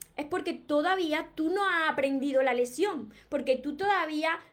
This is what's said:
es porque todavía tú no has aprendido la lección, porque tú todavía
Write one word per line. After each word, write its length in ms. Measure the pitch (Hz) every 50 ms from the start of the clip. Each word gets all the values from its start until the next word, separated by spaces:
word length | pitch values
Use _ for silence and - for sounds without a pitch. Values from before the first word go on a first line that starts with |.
| - _ _
es 80 | - 294
porque 300 | 294 359 370 - 359 -
todavía 760 | - - - 294 294 302 359 381 381 349 311 302 320 339 330 -
tú 160 | - 311 320
no 180 | 370 403 403 381
has 220 | 349 330 320 311
aprendido 520 | 269 285 269 277 277 269 254 285 262 262 262
la 120 | 262 247
lección, 580 | 247 247 240 - - 370 415 370 269 208 - - - - -
porque 280 | 294 269 240 269 262
tú 200 | 254 262 294 294
todavía 640 | 294 381 403 403 370 330 311 311 302 311 320 330 349 - -